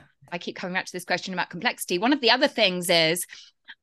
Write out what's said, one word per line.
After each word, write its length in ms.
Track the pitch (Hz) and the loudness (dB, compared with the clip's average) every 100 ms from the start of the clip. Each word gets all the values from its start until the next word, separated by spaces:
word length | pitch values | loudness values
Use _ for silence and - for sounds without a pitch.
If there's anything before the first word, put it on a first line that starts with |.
| - _ _ | -14 _ _
I 60 | 175 | -10
keep 180 | - - | -10 -8
coming 180 | 185 | -6
back 120 | 180 - | -6 -6
to 60 | |
this 140 | 185 - | -10 -4
question 280 | 180 - | -4 -4
about 160 | 180 - | -6 -6
complexity. 480 | 175 240 220 - 180 | -4 -4 -4 -4 0
One 160 | 226 | 2
of 80 | 294 | 2
the 100 | 220 | 4
other 160 | 247 277 | 4 2
things 420 | - 202 180 175 | 2 2 2 2
is, 360 | 170 160 175 - - - _ - - | 4 4 2 -4 -16 -20 _ -20 -10